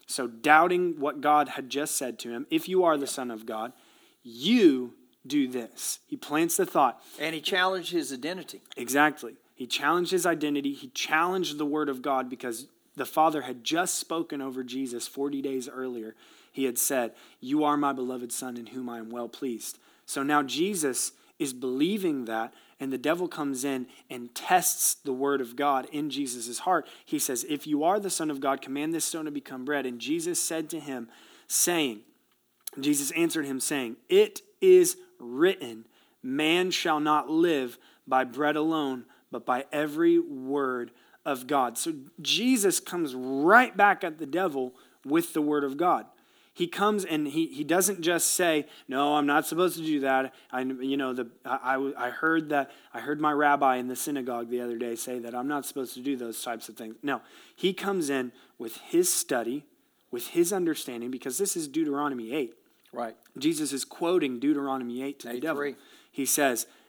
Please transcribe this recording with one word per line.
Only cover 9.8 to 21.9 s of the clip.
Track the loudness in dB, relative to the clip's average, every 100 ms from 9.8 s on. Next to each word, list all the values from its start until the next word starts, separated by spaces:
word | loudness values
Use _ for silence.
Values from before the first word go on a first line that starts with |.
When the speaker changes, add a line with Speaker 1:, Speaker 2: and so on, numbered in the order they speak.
| 2 2 2
Speaker 1:
his | 2 2
identity. | 2 0 -2 -2
He | -6 -10
challenged | -10 0 2 2 0 -2 -2
the | -2
word | 0 -2
of | -2
God | -2 -2 -2
because | -6 -8 -8 -12 _ _ -10
the | -2
Father | 4 4 4
had | -4 -8
just | -2 0 0 -2
spoken | -4 -4 -4 -6
over | -6 -6
Jesus | -6 -6 -6 -6 -8
forty | -4 -4 -2
days | -4 -4 -6
earlier. | -6 -6 -6 -10 -12 -20 -20 _
He | -2
had | -2 0
said, | 0 0 0 -6 -20 _
"You | -2 2
are | 4 4
my | 2
beloved | 0 -4 -6 -6
Son | -8 -8 -10
in | -10
whom | -8 -8
I | -8
am | -10
well | -8 -10
pleased." | -6 -6 -6 -10 -14 _ _ -8
So | -4
now | 2 2
Jesus | 2 0 0 0 0 0 -4 -8 _ -6
is | -6
believing | -4 -4 0 2